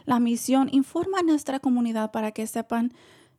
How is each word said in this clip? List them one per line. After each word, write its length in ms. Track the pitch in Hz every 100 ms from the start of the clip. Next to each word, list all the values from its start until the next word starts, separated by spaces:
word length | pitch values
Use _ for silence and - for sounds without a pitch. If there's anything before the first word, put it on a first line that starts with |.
| -
la 140 | 240
misión? 500 | 240 233 - 262 269
Informa 480 | 277 269 330 370 381
a 20 |
nuestra 380 | 330 302 - 269
comunidad 500 | 277 247 233 226 220
para 220 | 226 214
que 160 | 214 220
sepan 440 | 233 226 233 240 - - - _